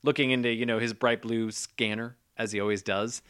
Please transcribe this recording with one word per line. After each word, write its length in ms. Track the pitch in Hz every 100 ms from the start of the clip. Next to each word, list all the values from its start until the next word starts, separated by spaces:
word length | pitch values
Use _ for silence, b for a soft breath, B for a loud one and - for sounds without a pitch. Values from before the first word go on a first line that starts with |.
looking 300 | 147 143 135
into, 180 | 127 120
you 160 | 113 120
know, 140 | 113
his 140 | 117
bright 280 | 110 123 117
blue 300 | 113 113 113
scanner, 640 | 107 - - 110 107 117 - _ -
as 160 | 117
he 80 | 104
always 200 | 104 101
does. 400 | 101 98 113 - -